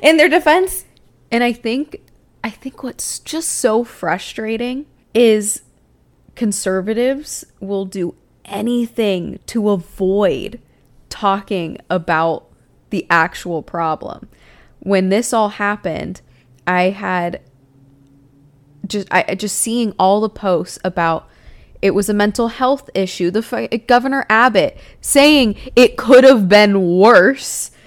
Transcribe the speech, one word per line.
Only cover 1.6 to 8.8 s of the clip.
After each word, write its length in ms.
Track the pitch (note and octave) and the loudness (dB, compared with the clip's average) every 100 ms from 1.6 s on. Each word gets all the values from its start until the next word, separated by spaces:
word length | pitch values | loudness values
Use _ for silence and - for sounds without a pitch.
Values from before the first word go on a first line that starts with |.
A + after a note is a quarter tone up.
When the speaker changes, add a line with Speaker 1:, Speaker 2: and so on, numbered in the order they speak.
| A3+ B3+ D4 - _ _ _ _ | -6 -6 -6 -14 _ _ _ _
Speaker 2:
I 60 | A3+ | -12
think 320 | - C4 - | -12 -16 -14
what's 360 | B3+ - - - | -14 -10 -12 -12
just 300 | - D#4+ D#4+ | -10 -8 -8
so 340 | - A#3 A3+ | -2 0 0
frustrating 1040 | A#3+ - D#3+ F3+ - - A3 A3+ A#3+ C4 D4+ _ _ | -2 -6 -6 -6 -6 -10 -6 -6 -6 -8 -12 _ _
is 480 | A3+ A#3 G#3+ G#3 - _ _ _ _ _ _ _ - | 2 4 4 0 -8 _ _ _ _ _ _ _ -6
conservatives 1080 | A3 G3+ F#3+ F#3+ F#3+ A3 B3 C4+ D4+ - - _ | -4 -4 -4 -4 -2 -2 -2 -4 -8 -16 -16 _
will 260 | G3 G3 F#3+ | -8 -6 -6
do 300 | F#3+ F3 - _ _ - | -6 -6 -8 _ _ -12
anything 960 | G3+ A3+ A#3+ | -6 -4 -2